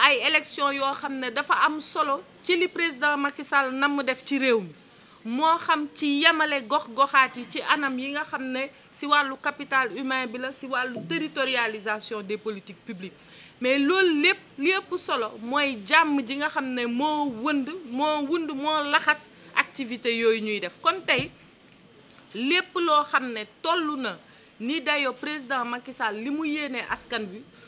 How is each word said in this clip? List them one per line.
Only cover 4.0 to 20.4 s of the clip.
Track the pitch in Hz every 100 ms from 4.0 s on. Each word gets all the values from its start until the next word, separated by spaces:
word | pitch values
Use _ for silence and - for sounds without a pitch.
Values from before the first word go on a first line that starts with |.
def | 262 254
ci | - 277
réew | 262 226
mi, | 175 - - - - -
moo | 220 247 320 330
xam | - 311 294
ci | - 294 285
yemale | 320 320 302 285 220
gox-goxaat | 294 302 226 277 277 254 247
yi | 214
ci | 208
anam | 170 302 277 254
yi | 269
nga | 285
xam | 311 294 262
ne | 262 269 - -
si | - 285
wàllu | 294 277 269
capital | 294 285 - 269 247 196
humain | 262 262 254
bi | 247
la, | 254
si | 269 269
wàllu | 254 254 233 165
territorialisation | 330 311 294 262 254 226 214 208 214 214 214
des | 196 214
politiques | 220 202 - 175
publiques. | - 185 185 - - - - -
Mais | 247 277
loolu | 277 381 370 294
lépp, | 339 392 - -
li | 285
ëpp | 381 392 359
solo | - 277 214 -
mooy | 233 277 277 233 196
jàmm | 311 320 285 226
ji | 277
nga | 302
xam | 311 269
ne | 247 240
moo | 240 302 302 285 220
wënd, | 277 294 254 370 277
moo | 247 302 302 277
wund, | 339 311
moo | 269 302 311
laxas | 285 302 302 302 - - -
activité | - - - 240 233 233
yooyu | 226 226 226